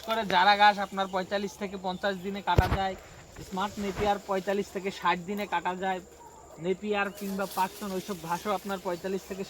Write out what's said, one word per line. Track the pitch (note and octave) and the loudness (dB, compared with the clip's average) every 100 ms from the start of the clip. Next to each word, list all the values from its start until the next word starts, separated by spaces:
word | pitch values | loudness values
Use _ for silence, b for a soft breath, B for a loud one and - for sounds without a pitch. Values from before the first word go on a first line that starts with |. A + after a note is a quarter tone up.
| A3 | -4
করে | A3+ G#3 | -2 4
জারা | F#3 F#3+ G3+ | 6 8 10
ঘাস | G#3 G3+ G3 | 8 8 2
আপনার | G3 F#3+ | -2 -2
পঁয়তাল্লিশ | F#3+ F#3 G3+ G3+ - | -2 0 -2 -2 -4
থেকে | G3+ G3 F#3+ | -8 -4 -4
পঞ্চাশ | F3+ G3+ F#3+ F#3+ | -2 -2 -2 -4
দিনে | G3 F3+ | -4 2
কাটা | F3 F#3 F#3+ | 4 4 2
যায়, | F#3+ F#3+ B B - - - | 0 -4 B B -18 -16 -8
স্মার্ট | F#3 G3+ G3+ | -2 -2 -2
নেপিয়ার | G3+ F3+ G3+ G3+ G3 | -4 0 2 2 0
পঁয়তাল্লিশ | F#3+ F#3+ G3 G3 G3 | -2 0 0 0 -4
থেকে | F#3+ - | -4 0
ষাট | F3+ F3+ E3+ | 2 2 0
দিনে | G3+ G3+ | -4 -2
কাটা | F3 F3+ F#3 | -2 -2 -2
যায়, | F#3+ F#3 F3+ - - - - - E3+ | -2 -2 -6 -18 -20 -20 -18 -6 -4
নেপিয়ার | F#3 G#3 G#3 G3+ F#3+ | -2 -2 0 -2 -4
কিংবা | G3 G3 F#3+ - | -6 -4 -2 0
পাকচন | F#3 - G#3 F#3 | -2 -2 -6 -6
ওইসব | F3+ F#3 E3 | -6 -6 -4
ঘাসও | F3 G#3+ F#3+ | -4 -2 -2
আপনার | G3+ G3 F#3+ | -2 -4 -4
পঁয়তাল্লিশ | F3 F#3+ F#3+ - | -4 -2 -4 -6
থেকে | F#3+ F#3+ | -8 -6